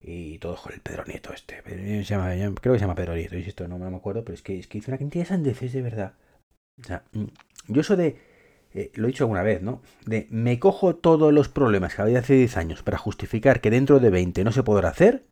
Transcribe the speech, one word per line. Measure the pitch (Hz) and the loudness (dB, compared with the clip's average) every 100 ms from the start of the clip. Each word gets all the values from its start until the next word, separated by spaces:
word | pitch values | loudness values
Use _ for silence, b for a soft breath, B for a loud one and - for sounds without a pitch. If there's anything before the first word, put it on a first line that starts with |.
Y | 71 87 80 82 | -14 -12 -12 -10
todos | 87 82 | -10 -10
con | - | -14
el | - | -14
Pedro | - 85 - | -12 -12 -12
Nieto | - - | -14 -14
este, | - - - | -18 -18 -20
Pedro | - 90 | -14 -10
Nieto | 101 104 95 | -6 -6 -2
se | 101 | -2
llama, | 90 90 101 95 | -2 -2 -4 -2
creo | 123 | 2
que | 123 | 2
se | |
llama | 98 87 | 2 -2
Pedro | 87 82 | -4 -6
Nieto, | 82 90 | -6 -8
insisto, | 90 - 87 | -10 -12 -12
no | 90 | -10
me | 92 90 | -10 -10
acuerdo, | 101 104 113 | -8 -8 -10
pero | |
es | 87 | -14
que, | - 95 | -10 -10
es | - | -10
que | 107 | -12
hizo | 113 | -8
una | 131 | -8
cantidad | 143 175 | -6 -6
de | 170 | -4
sandeces, | 190 143 120 127 | -2 -2 -4 -6
de | 131 | -6
verdad. | 123 110 95 _ _ _ _ _ _ _ | -6 -6 -8 _ _ _ _ _ _ _
O | |
sea, | - 90 _ | -12 -12 _
mm, | 107 104 _ _ - - | -8 -8 _ _ -20 -2
yo | 120 | -2
eso | 156 190 | 2 2
de, | 165 - b b b b b | 2 -2 b b b b b
eh, | - - - | -12 -10 -4
lo | 113 | -4
he | |
dicho | 135 | 0
alguna | 123 98 | 0 2
vez, | 104 92 | 0 0
¿no? | 95 98 b b - | -4 -8 b b -6
De | 110 - | -6 -4
"me | 113 120 120 | -2 0 2
cojo | 196 190 185 170 | 2 2 0 2
todos | 170 160 156 | 4 6 6
los | 147 139 | 6 4
problemas | - 131 101 90 - | 2 2 2 0 0
que | |
había | 104 123 | 0 2
hace | 120 | 4
diez | 135 120 101 | 4 4 0
años | 82 80 | -6 -6
para | - 95 | -6 -4
justificar | - - 98 110 135 120 | -6 -8 -6 2 2 4
que | 110 | 4
dentro | 120 139 139 | 2 6 6
de | 120 | 6
veinte | 92 90 87 | 4 0 0
no | 104 | 0
se | 120 | 0
podrá | 120 101 82 | 2 2 2
hacer" | - 190 262 _ | 4 4 4 _